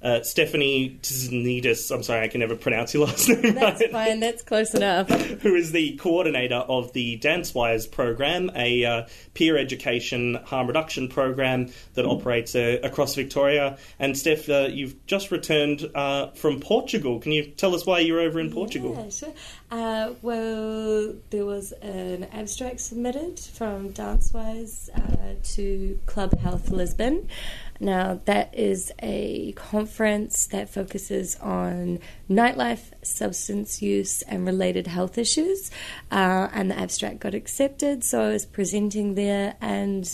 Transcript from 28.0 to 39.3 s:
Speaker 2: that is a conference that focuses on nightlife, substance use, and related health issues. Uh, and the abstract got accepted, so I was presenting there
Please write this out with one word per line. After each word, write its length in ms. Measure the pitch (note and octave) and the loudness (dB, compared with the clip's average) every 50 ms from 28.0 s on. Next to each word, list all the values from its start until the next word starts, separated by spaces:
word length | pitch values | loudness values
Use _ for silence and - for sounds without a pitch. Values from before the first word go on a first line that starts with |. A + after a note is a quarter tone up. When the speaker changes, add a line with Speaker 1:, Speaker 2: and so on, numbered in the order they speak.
| F#3 F#3+ F#3 F3+ - | 2 0 -2 -2 0
Speaker 2:
that 280 | - G3+ G#3 G#3 - - - | 0 2 2 2 -2 -2 0
is 340 | A3+ G3+ G3 F#3+ F3+ - - - | 0 2 2 0 -2 -8 -10 -8
a 500 | A3 G#3+ G#3 G3+ G#3 - - - - - G3+ | -6 -6 -4 -4 -4 -4 -4 -4 -6 -6 -8
conference 920 | - - - - G#3 G#3+ G#3+ - - A3 G#3+ G#3 G#3 G#3+ A3 - - - - | -10 -10 -4 -2 -2 -2 -2 -2 0 2 2 2 2 0 -2 -2 -2 -2 -2
that 220 | - G3 - - | -2 -6 -6 -4
focuses 680 | - G3+ F#3+ F#3+ - G3+ F#3+ - G3+ G3 F#3+ F3 - - | -4 -6 -6 -4 -6 -10 -8 -4 -4 -4 -2 -2 -6 -6
on 600 | - G#3 F#3+ F3+ F3+ F3+ F3 F3+ F3 F3 F3 E3+ - - - - - - | -4 -4 -2 0 0 -2 -2 -2 -2 -2 -4 -4 -6 -12 -16 -16 -4 2
nightlife, 600 | F#3+ G3 A#3 B3 B3+ C4+ B3 A#3+ A#3 A#3 - - - - | 4 4 4 4 4 2 0 -2 -2 -4 -6 -18 -20 -12
substance 800 | - - - - G#3+ G3+ F3+ - - - G3+ G3+ G#3 - - - | -6 -6 -4 -2 -4 -4 -4 -4 -6 -4 -4 -4 -4 -4 -6 -4
use, 400 | G#3+ G3+ G3+ G3+ G3 F#3+ - - | 0 0 2 2 2 0 -2 -4
and 240 | - - G#3+ F#3+ F3+ | -4 -6 -4 -4 -2
related 400 | F#3 F#3 F#3 F#3 F#3 F3+ F#3 F3 F3+ | 0 0 2 2 2 0 0 -2 -4
health 300 | E3+ F3 F#3 F#3 - - | -2 -2 -2 -2 0 -2
issues. 540 | A#3+ - - - D#4 F4+ G4 G4 - - - - - - - - - - | 0 0 2 2 2 2 0 0 -2 -10 -12 -10 -12 -12 -12 -14 -10 -4
Uh, 380 | - G3 F#3+ F#3 F#3 F#3 F#3+ G3+ - | 0 2 4 4 4 2 2 0 -2
and 160 | A3 G3 F#3+ | -2 -2 0
the 80 | G3 - | 0 -2
abstract 420 | F#3+ F#3 - - - - - - | -4 -4 -4 -4 -4 -4 -6 -6
got 140 | - G#3 G3 | -6 -4 -4
accepted, 720 | G#3 - - - - C#4 C#4 C#4 C#4 D4 C#4+ C#4+ C4+ - | -4 -6 -6 -2 0 0 0 0 0 0 0 0 0 -2
so 180 | - - A#3+ | 0 2 2
I 80 | A3 G#3+ | 2 2
was 160 | G#3+ G#3 G3+ | 2 0 -2
presenting 680 | - - - G3+ - - G#3 - - G3+ G#3+ G#3 G#3 G3 | -6 -2 -2 -2 0 0 0 0 0 0 0 -2 0 0
there 400 | F#3+ G3+ G3+ | 0 2 2